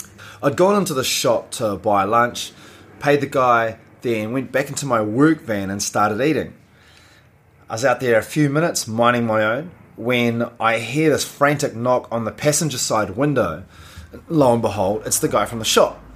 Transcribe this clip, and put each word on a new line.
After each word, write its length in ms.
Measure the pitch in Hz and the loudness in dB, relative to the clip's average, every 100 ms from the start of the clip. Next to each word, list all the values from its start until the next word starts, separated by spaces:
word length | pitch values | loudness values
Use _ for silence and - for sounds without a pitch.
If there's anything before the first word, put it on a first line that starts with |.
| - - - - | -18 -20 -20 -4
I'd 160 | 139 123 | -2 2
gone 180 | 190 208 | 4 4
into 200 | - 131 | 0 -2
the 80 | |
shop 480 | - - 131 110 - | -2 0 0 0 -2
to 240 | - 110 92 | -4 -4 -2
buy 300 | 107 101 98 | 0 2 4
lunch, 480 | 117 120 120 - - - - - - | 2 2 -2 -12 -14 -20 -20 -20 -4
paid 220 | 143 143 | 0 0
the 60 | 143 | 0
guy, 500 | 139 123 117 113 - - - | 0 2 2 0 -6 -16 -8
then 320 | 127 110 107 | -4 -4 -4
went 180 | 131 123 | -6 -4
back 160 | 135 147 | -4 -4
into 200 | - 139 | -6 -2
my 120 | 113 | 0
work 420 | 107 117 160 160 | 0 4 4 2
van 280 | 117 101 95 | -2 -4 -4
and 120 | 101 | -6
started 380 | - 113 104 107 | -4 0 0 0
eating. 340 | 151 131 78 - _ _ _ - - _ _ _ _ _ - | 0 -2 -4 -12 _ _ _ -20 -20 _ _ _ _ _ -12
I 40 | |
was 120 | 113 135 | -2 0
out 140 | - | 2
there 180 | 123 110 | 2 2
a 60 | |
few 260 | - 151 147 | 2 0 2
minutes, 380 | 147 170 - 117 | 2 0 -2 -4
minding 400 | 113 120 120 117 | 2 2 2 0
my 180 | 110 107 | 0 0
own, 240 | 123 180 - - - | -2 -6 -16 -20 -8
when 540 | 117 123 120 117 117 - | -2 0 0 0 -4 -2
I 200 | 113 113 | 0 0
hear 320 | 117 147 156 | -2 0 2
this 120 | 123 | 2
frantic 520 | - - 143 147 127 110 | -2 0 0 2 -4 -2
knock 320 | 123 123 - | 0 0 -2
on 140 | 117 107 | -6 -6
the 60 | |
passenger 480 | - 147 143 156 120 | -2 0 0 -2 -4
side 320 | - 110 101 | -2 -2 -2
window. 520 | 98 147 127 90 80 - - - - - - - | -2 0 2 0 -4 -12 -20 -20 -20 -20 -18 -2
Lo 260 | 160 127 | 2 4
and 100 | 117 | 4
behold, 400 | 110 101 95 110 120 | 0 0 -2 -2 -4
it's 140 | - | -2
the 100 | 156 | 0
guy 160 | 120 101 | 0 -2
from 140 | 117 | -4
the 60 | 107 | 0
shop. 380 | 220 156 - - | 2 2 0 -18